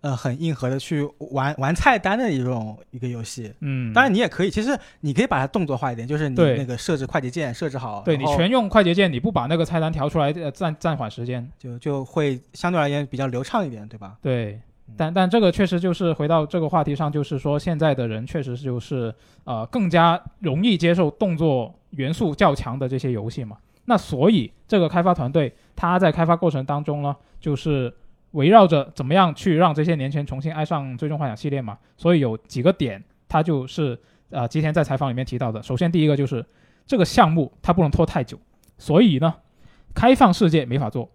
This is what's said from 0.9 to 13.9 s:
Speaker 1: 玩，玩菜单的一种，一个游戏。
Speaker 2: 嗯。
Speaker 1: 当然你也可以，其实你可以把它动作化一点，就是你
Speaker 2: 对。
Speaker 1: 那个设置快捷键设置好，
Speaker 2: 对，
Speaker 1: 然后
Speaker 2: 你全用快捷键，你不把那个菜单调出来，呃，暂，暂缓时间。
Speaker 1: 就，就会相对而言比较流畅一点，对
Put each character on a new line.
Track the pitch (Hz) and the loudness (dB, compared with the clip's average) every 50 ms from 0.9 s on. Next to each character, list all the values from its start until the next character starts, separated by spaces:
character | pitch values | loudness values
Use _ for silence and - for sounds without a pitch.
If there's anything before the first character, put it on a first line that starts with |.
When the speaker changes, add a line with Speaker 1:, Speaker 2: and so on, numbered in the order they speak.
| 165 147 143 143 - _ 143 - | -4 -4 -4 -4 -8 _ -14 -8
Speaker 1:
玩， | 135 135 131 139 151 - | -4 -2 -2 -2 -2 -2
玩 | 135 139 175 | -2 -2 0
菜 | - - 294 254 | 2 2 2 2
单 | 208 - 190 202 233 | 2 0 -2 -2 0
的 | 254 220 | 0 -2
一 | 156 131 123 | -2 -2 -2
种， | 123 127 117 110 107 107 - - _ | -2 -4 -4 -6 -8 -10 -14 -18 _
一 | - 123 | -14 -10
个 | 120 | -8
游 | 123 120 117 110 | -8 -8 -8 -10
戏。 | - - - 113 104 110 _ | -12 -12 -12 -14 -14 -12 _
Speaker 2:
嗯。 | 160 143 135 127 123 113 107 | -8 -6 -4 -4 -4 0 2
Speaker 1:
当 | 226 262 | 4 4
然 | 277 - | 4 4
你 | |
也 | 214 247 | 2 0
可 | 175 - - - | 0 0 -2 -2
以， | 202 | 0
其 | - 208 | 0 -2
实 | 214 262 285 214 - - _ _ | -2 -2 -4 -4 -6 -16 _ _
你 | - 147 135 | -6 -2 0
可 | 143 240 | 0 0
以 | |
把 | 262 185 135 | 2 0 -2
它 | 131 | -2
动 | 135 - 220 175 | -2 -2 -2 -2
作 | 139 135 | 0 -2
化 | 120 - 135 120 | -2 -4 -6 -6
一 | |
点， | 117 113 | -6 -6
就 | 123 147 | -6 -4
是 | 147 156 | -4 -2
你 | 143 127 | -2 2
Speaker 2:
对。 | 127 170 147 123 | 2 4 4 4
Speaker 1:
那 | 113 135 | 0 -2
个 | 123 123 | -6 -8
设 | 113 - - 165 | -8 -4 -4 -4
置 | 139 135 | -4 -4
快 | - - 160 | -4 -4 -4
捷 | 131 123 | -4 -4
键 | 123 170 151 127 117 | -6 -6 -6 -6 -6
设 | - 175 151 | -6 -6 -6
置 | 131 | -6
好， | 131 123 117 107 101 101 | -6 -8 -8 -10 -4 0
Speaker 2:
对， | 170 160 | 0 0
Speaker 1:
然 | 139 139 | 0 2
后 | 151 | 0
Speaker 2:
你 | 143 | 2
全 | 160 165 196 | 2 2 2
用 | 247 254 226 | 2 2 0
快 | 190 - 220 202 | 4 4 4 4
捷 | 170 175 | 4 4
键， | 190 196 180 | 2 2 2
你 | 143 | 0
不 | 120 143 226 | -2 -4 -2
把 | 190 151 120 | -2 -2 -2
那 | 131 165 | -2 -2
个 | 165 165 | -2 -2
菜 | 156 170 165 | -2 -2 -2
单 | 160 160 | -2 -2
调 | 165 151 135 151 | -2 -2 -4 -2
出 | - 165 | 0 0
来， | 147 143 151 | 0 0 -2
呃， | 175 165 143 | -4 -8 -10
暂， | 135 - 190 160 151 | -8 -6 -6 -6 -6
暂 | - - 170 156 | -4 -4 -4 -4
缓 | 135 135 107 | -4 -6 -8
时 | - - 120 | -8 -10 -8
间。 | 120 127 123 120 139 - | -8 -6 -8 -8 -12 -16
Speaker 1:
就， | _ - 127 120 123 | _ -14 -14 -14 -8
就 | - 156 143 139 131 | -6 -6 -4 -4 -6
会 | - - 165 151 143 131 123 _ _ | -6 -4 -2 0 0 -2 -4 _ _
相 | _ - - 175 | _ -6 -4 -2
对 | 180 170 | 0 0
而 | 147 143 | 0 0
言 | 143 147 143 135 | 0 -2 -4 -6
比 | - | -6
较 | 131 135 | -4 -4
流 | 135 123 120 | -4 -4 -4
畅 | 135 - - 233 190 | -6 -2 -2 -2 -2
一 | 143 | -4
点， | 120 107 104 | -8 -12 -16
对 | 107 | -18